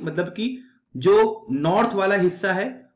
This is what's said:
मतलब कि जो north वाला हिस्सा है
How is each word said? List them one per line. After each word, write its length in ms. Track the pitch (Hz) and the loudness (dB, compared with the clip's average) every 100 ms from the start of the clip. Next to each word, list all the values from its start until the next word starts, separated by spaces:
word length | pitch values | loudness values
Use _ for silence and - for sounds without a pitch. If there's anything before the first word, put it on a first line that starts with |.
मतलब 240 | 165 151 175 | -6 -6 -6
कि 180 | - 233 262 - _ _ 127 | -4 -6 -6 -16 _ _ -2
जो 520 | 160 208 226 214 - | 4 4 4 0 -6
north 420 | 135 156 196 233 | -2 0 2 2
वाला 220 | 202 190 202 | 0 0 2
हिस्सा 360 | 180 180 196 | 0 0 -4
है 140 | 185 233 - - | -2 -4 -8 -20